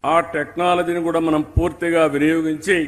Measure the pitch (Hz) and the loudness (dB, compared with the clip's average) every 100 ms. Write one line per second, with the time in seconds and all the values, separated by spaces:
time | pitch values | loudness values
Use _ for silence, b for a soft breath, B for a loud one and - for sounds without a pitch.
0 | 135 165 170 156 147 - 180 180 170 175 | 2 0 0 -6 -6 -2 0 2 0 -2
1 | 170 165 165 156 147 - 170 - 170 170 | -2 0 0 0 0 -2 -2 -2 -2 2
2 | 156 143 151 165 160 151 156 180 | 2 2 2 2 -2 -4 0 0